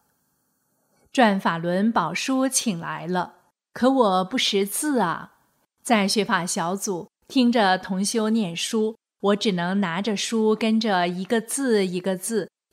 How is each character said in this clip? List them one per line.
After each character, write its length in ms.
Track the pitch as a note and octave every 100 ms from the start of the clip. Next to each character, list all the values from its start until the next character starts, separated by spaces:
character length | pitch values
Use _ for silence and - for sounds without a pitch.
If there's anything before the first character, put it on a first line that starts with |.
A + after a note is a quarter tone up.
| _ _ _ _ _ _ _ _ _ _ _
转 280 | - A3 G3
法 200 | G3 E3
轮 320 | F3 F3+ A3
宝 220 | A3 D#3+
书 340 | E3+ - C4 C4
请 320 | C4 A#3 E3+
来 260 | D#3 D3+ E3
了， 300 | F3+ E3+ - _ _ _
可 160 | - B3
我 320 | C4+ G#3+ F#3
不 120 | F#3 B3+
识 300 | - G3 G3+
字 340 | - D4+ B3+
啊。 340 | F3 - - _ _ _ _ _
在 240 | - A3 G3
学 180 | G#3 G3
法 180 | F#3+ F3
小 300 | G3 E3+ G3+
组 340 | A3 F3 - _ -
听 240 | C4+ A#3+
着 260 | A#3 F#3+ F#3
同 280 | - F#3+ G3+
修 240 | A3+ G#3+
念 260 | A3+ F#3 E3+
书， 420 | - A3+ A3 A3 _ _
我 140 | G3 G3+
只 160 | A3+
能 300 | F3 F3 G3+
拿 220 | F3+ E3+
着 120 | G#3+ G3
书 400 | - A3+ G#3+ G#3+
跟 240 | A3+ A3
着 280 | A3+ F#3 F3
一 180 | F3+ F#3+
个 160 | A3+
字 460 | A3 - C4+ G#3 F#3+
一 120 | F3+
个 160 | F#3+ F#3
字， 360 | - A3 - _ _